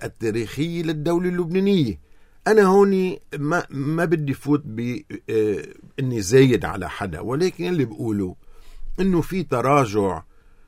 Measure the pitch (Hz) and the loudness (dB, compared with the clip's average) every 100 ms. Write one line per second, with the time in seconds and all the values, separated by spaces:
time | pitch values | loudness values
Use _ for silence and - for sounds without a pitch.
0 | 131 - 110 110 104 131 165 170 160 156 | -12 -6 -4 -4 -6 -6 -6 -4 -6 -4
1 | 156 170 180 175 165 185 196 196 120 80 | -2 0 0 -2 -2 0 2 2 2 -4
2 | _ - - - - 220 190 196 202 190 | _ -20 -20 -6 2 6 6 6 6 4
3 | 185 - - 151 147 175 - 139 139 160 | 0 -4 -10 -6 -2 -2 -4 -6 -4 -2
4 | 170 156 143 127 139 147 147 110 120 113 | 0 0 -2 -4 0 0 -2 -6 -6 -8
5 | - - - 110 107 92 - - - - | -10 -14 -2 0 2 -2 -6 -18 -14 -6
6 | 131 117 90 131 135 104 80 98 87 - | -4 -2 4 6 6 4 0 -6 -10 -8
7 | 101 80 98 143 185 - 175 175 120 104 | -8 -8 -6 -2 -2 -4 -4 -2 -2 -4
8 | 117 104 92 - - - - - - - | -4 -4 -4 -8 -20 -20 -18 -12 -8 -2
9 | 190 170 - 185 160 123 127 143 117 107 | 0 0 -2 -6 -4 -2 2 2 2 0
10 | 98 82 - - - - | 0 -2 -10 -20 -20 -20